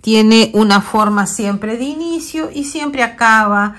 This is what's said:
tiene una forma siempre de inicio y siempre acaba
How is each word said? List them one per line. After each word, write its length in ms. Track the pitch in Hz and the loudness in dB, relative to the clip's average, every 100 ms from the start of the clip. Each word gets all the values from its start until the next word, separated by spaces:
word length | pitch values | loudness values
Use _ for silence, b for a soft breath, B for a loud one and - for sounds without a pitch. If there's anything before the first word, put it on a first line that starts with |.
tiene 500 | 214 220 220 226 220 | 0 4 6 6 4
una 260 | 208 214 202 | 4 4 2
forma 460 | - 214 208 208 196 | 2 0 0 0 -2
siempre 500 | - 202 202 214 240 | -4 -4 -4 -6 -6
de 80 | |
inicio 680 | 269 311 339 330 - 320 311 | -6 -6 -6 -8 -8 -8 -8
y 80 | 294 | -8
siempre 400 | 285 311 294 269 | -8 -8 -6 -4
acaba 720 | 233 - 226 220 208 202 208 | -4 -2 2 2 2 0 -2